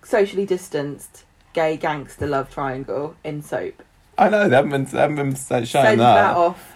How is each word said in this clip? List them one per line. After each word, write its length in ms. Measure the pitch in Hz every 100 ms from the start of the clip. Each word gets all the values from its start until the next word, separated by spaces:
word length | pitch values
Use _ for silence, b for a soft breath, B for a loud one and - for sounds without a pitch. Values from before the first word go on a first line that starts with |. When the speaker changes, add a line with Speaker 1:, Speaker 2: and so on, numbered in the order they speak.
Speaker 1:
socially 420 | - 226 202 190 202
distanced 760 | 185 - 151 143 135 - - _ _ _
gay 240 | 170 156 156
gangster 500 | 165 151 123 - 143
love 240 | 139 -
triangle 640 | - 139 131 135 131 151 -
in 180 | 156 147
soap. 400 | 147 - 92 - _ _ _ -
Speaker 2:
I 120 | -
know, 180 | 208 190
they 80 | 131
haven't 160 | 147
been, 140 | 139 127
they 120 | 127
haven't 160 | 147 147
been 140 | 139
s-, 140 | 131 -
showing 160 | 123 120
Speaker 1:
Send 320 | 143 135 113
Speaker 2:
that. 160 | 120 -
Speaker 1:
that 220 | 202 175
off 360 | 170 180 -